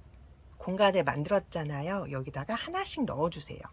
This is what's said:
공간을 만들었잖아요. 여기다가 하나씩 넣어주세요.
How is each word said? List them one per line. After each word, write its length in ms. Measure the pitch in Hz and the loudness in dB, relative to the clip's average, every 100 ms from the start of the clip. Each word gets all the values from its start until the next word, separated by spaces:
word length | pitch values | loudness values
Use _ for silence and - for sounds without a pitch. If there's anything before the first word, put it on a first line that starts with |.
| - - - - - - | -20 -20 -20 -20 -20 -10
공간을 460 | - 190 202 185 | -6 4 6 6
만들었잖아요. 1080 | 147 143 151 202 190 170 151 143 156 196 139 | 4 2 2 2 2 -4 -2 -2 -2 -2 -2
여기다가 440 | 139 131 139 139 | -4 -4 -6 -4
하나씩 500 | 220 - 359 392 - | -4 -4 -4 -4 -2
넣어주세요. 560 | 254 131 170 160 - 107 - | -2 2 0 -2 -10 -12 -14